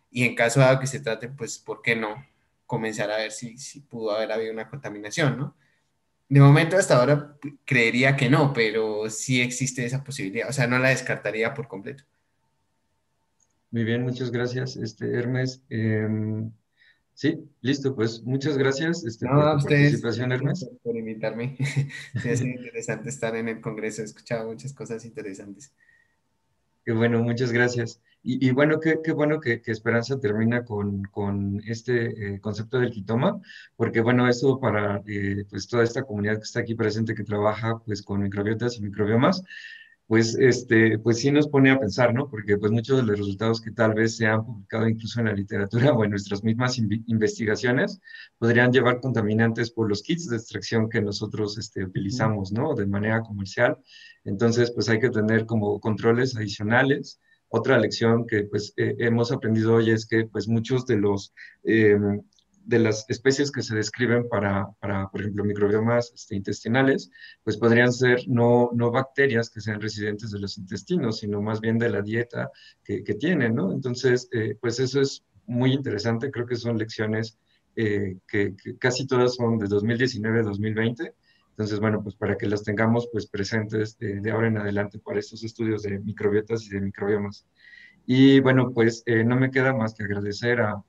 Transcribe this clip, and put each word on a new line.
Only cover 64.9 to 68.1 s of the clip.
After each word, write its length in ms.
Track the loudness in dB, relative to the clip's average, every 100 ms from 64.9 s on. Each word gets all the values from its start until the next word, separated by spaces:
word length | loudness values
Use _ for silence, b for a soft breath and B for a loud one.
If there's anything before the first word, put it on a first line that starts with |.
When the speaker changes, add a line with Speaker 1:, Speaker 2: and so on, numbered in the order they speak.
| -4 -4
Speaker 2:
por 120 | -6
ejemplo, 220 | -6 -2
microbiomas, 680 | -2 0 2 2 2 0 -2 -10
este, 200 | -10 -8
intestinales, 760 | -6 -6 0 2 4 2 -4 B B B
pues 140 | -6 0
podrían 360 | 4 6 4
ser 340 | 4 2